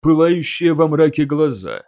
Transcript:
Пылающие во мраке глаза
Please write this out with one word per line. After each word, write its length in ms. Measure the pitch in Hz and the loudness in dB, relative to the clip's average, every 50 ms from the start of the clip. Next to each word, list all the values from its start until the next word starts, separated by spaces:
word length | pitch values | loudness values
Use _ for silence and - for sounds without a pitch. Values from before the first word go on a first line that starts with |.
| - | 2
Пылающие 680 | 151 160 156 160 170 175 175 151 - - - 175 170 160 | 2 2 4 4 2 2 0 -2 -6 -6 -2 0 0 2
во 120 | 147 165 | 2 0
мраке 380 | 156 151 147 160 151 147 - 151 | 0 2 2 2 2 2 -2 -4
глаза 600 | 139 151 147 156 147 127 98 92 78 57 - - | -2 0 0 0 -2 -2 -6 -8 -10 -12 -12 -14